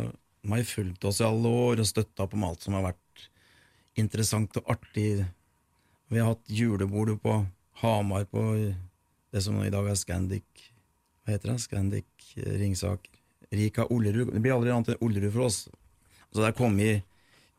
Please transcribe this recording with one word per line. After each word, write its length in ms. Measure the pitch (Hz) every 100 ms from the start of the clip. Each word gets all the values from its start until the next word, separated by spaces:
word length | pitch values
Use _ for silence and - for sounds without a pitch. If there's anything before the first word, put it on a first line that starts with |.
og 120 | 113 - _ _
de 100 | 101
har 100 | 113
jo 80 | 120
fulgt 360 | - 95 90 101
oss 120 | 101
i 40 | 113
alle 260 | 113 117 120
år 180 | 123 117
og 60 | 107
støttet 340 | - 107 -
opp 140 | 95 104
om 100 | 92
alt 180 | 85
som 120 | - 98
har 120 | 92
vært 380 | 90 _ - - _ _ _ _ _ _ -
interessant 640 | 107 107 107 107 110 -
og 100 | - 117
artig. 480 | - - 107 101 92 - _ _ _ _ _ _ -
Vi 120 | 113
har 120 | 113
hatt 200 | 113 -
julebordet 680 | 107 117 101 98 101 110 107
på 160 | 110 107 95 - _ -
Hamar 440 | 117 107 101 98 101
på 140 | 107 110 107
det 840 | 104 92 92 _ _ _ _ 104
som 140 | 98 104
i 100 | 101
dag 140 | 98 101
er 100 | 101
Scandic, 680 | - 90 92 98 - - - _ _ _ _ _
hva 100 | -
heter 180 | 104 -
det? 80 | 120
Scandic, 680 | - 101 98 104 - _ - -
eh, 180 | - 98
Ringsaker. 520 | 101 92 95 95 - _ _ _ -
Rika 380 | 101 107 117 117
Ollerud. 460 | 120 104 107 123
Det 60 | 101
blir 80 | 123
aldri 200 | 127 120
annet 180 | 120 113
enn 120 | 117
Ollerud 280 | 117 98 101
for 140 | 110 127
oss. 220 | 101 - - _ _ _ - _
Så 140 | 104
der 80 | 107
kommer 460 | 113 123 98 110 104 - _ _ _ _